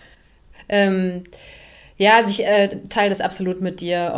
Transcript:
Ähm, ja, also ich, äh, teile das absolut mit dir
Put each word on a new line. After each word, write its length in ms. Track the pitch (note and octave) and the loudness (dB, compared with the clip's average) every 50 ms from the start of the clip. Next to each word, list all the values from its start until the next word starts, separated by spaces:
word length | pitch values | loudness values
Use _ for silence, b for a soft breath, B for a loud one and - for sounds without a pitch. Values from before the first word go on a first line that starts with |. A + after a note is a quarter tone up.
| b b b b b b b b b _ B B B - | b b b b b b b b b _ B B B -2
Ähm, 560 | G3+ G3+ G3+ G3 F#3+ F#3+ F#3 F3+ F3+ F3+ F3+ - B B B B B B B B B B B B B | 0 2 2 2 2 0 -2 -4 -4 -8 -14 -16 B B B B B B B B B B B B B
ja, 200 | - G3 G#3 A3 | 2 4 6 6
also 140 | A#3 A3+ G3+ | 6 4 2
ich, 140 | G3+ - - | 0 -2 0
äh, 240 | G3 G#3 G#3 G3+ G3 G3+ - - - | 2 2 2 2 2 -2 -8 -12 -6
teile 220 | - A3+ G#3 G3+ | -2 0 0 0
das 100 | G3 G3 | 0 -2
absolut 400 | - F#3 - - F#3 F#3 F3+ F3+ | -4 -6 -4 -4 -4 -4 -4 -4
mit 200 | F#3+ F3+ F#3 - | -4 -6 -6 -6
dir 340 | F3 E3+ F3 F3 F3 E3+ - | -6 -4 -2 -2 -2 -2 -4